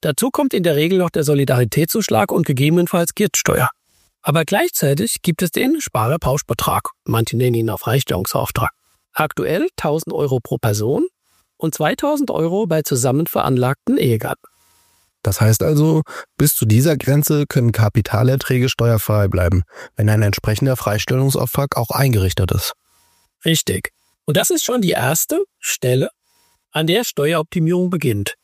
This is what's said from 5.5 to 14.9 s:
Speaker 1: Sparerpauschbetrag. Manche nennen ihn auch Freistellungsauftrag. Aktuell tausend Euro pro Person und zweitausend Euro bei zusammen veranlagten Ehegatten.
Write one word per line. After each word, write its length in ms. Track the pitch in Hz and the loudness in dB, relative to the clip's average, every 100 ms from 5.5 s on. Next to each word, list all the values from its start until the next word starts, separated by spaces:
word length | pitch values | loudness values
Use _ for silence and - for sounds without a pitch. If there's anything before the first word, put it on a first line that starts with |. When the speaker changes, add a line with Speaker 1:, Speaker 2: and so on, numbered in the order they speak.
| - 262 320 | 0 0 -2
Speaker 1:
Sparerpauschbetrag. 1080 | - - 110 160 - 139 - 113 - 92 - - - | -2 -2 -2 0 -2 -4 -4 -4 -2 -2 -4 -12 -4
Manche 300 | 117 113 113 | -2 0 0
nennen 200 | 127 117 | 0 0
ihn 140 | 113 | -2
auch 80 | 98 | -4
Freistellungsauftrag. 880 | - 135 - 90 95 - - - - _ _ _ _ | -2 -2 0 -4 -4 -6 -4 -4 -6 _ _ _ _
Aktuell 560 | - 156 - 190 165 339 - | -4 -4 -2 -4 -2 -4 -4
tausend 380 | 165 151 165 | -2 -2 -4
Euro 260 | 165 143 127 | -4 -2 -2
pro 200 | - 127 | -4 -4
Person 480 | 117 104 107 165 359 _ _ _ _ _ | -2 -2 0 0 -2 _ _ _ _ _
und 180 | 165 - | -6 -2
zweitausend 560 | 156 262 285 294 285 | -2 0 -2 -2 -2
Euro 340 | - 165 185 214 | -2 -2 -2 0
bei 160 | 160 | -2
zusammen 460 | 147 135 127 135 170 | 0 0 0 0 0
veranlagten 720 | - - 127 127 139 - 262 | -2 0 0 0 -2 -2 0
Ehegatten. 420 | 127 113 - - _ _ _ _ _ | 2 0 -2 -8 _ _ _ _ _